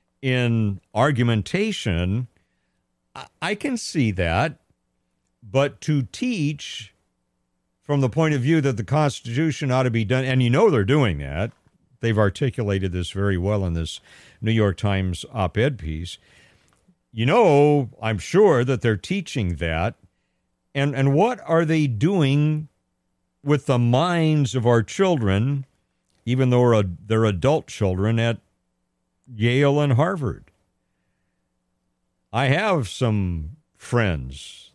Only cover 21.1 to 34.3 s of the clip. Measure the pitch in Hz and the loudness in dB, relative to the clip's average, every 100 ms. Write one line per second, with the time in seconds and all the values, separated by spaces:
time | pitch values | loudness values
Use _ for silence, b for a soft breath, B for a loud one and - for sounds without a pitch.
21.1 | 139 226 247 - 165 165 160 147 110 160 | 2 2 -2 -2 0 2 0 0 0 0
22.1 | 196 139 143 151 151 151 _ _ _ _ | 2 2 2 0 -2 -6 _ _ _ _
23.1 | _ _ _ 139 147 - 123 120 127 175 | _ _ _ -2 0 2 0 2 2 2
24.1 | 170 160 151 131 131 117 120 101 - 190 | 0 2 2 0 0 2 2 2 0 0
25.1 | 160 104 98 127 143 135 _ _ _ _ | 2 2 2 0 -2 -6 _ _ _ _
26.1 | _ - 127 131 123 123 110 98 82 104 | _ -4 0 2 4 4 4 2 -4 -2
27.1 | 110 110 92 127 156 - - 101 92 104 | 2 2 2 0 0 -4 -4 -2 0 0
28.1 | 113 117 113 _ _ _ _ _ _ _ | 0 -2 -4 _ _ _ _ _ _ _
29.1 | _ - 113 117 127 143 143 147 123 170 | _ -18 -2 0 4 2 2 2 2 2
30.1 | 190 127 - - _ _ _ _ _ _ | -2 -4 -6 -12 _ _ _ _ _ _
31.1 | _ _ _ _ _ _ _ _ _ _ | _ _ _ _ _ _ _ _ _ _
32.1 | _ _ 110 131 151 214 175 104 - 123 | _ _ -2 0 0 0 -2 -2 -2 0
33.1 | 107 92 85 78 127 _ _ - 120 107 | 0 -2 -4 -8 -14 _ _ -4 0 0
34.1 | 78 64 | -2 -6